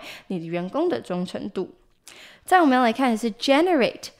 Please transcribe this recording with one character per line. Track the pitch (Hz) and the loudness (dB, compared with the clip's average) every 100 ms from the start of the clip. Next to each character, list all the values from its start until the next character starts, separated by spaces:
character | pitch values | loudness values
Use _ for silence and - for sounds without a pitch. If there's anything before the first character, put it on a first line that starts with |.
| - - - | -4 -18 -8
你 | 185 | -8
的 | 165 | -4
员 | 170 180 | -6 -4
工 | 269 349 | -2 -2
的 | 233 | -2
忠 | - 180 185 | -4 -6 -6
诚 | - 208 | -8 -8
度。 | 196 - - _ _ - - - - - | -8 -8 -12 _ _ -20 -20 -20 -20 2
再 | 370 | 4
我 | 302 | 6
们 | 254 | 4
要 | |
来 | 240 | 2
看 | 240 262 | 2 0
的 | 214 | 0
是 | 233 | -4
generate。 | - - 269 359 311 196 - - - | -2 2 4 4 2 2 -2 -16 -20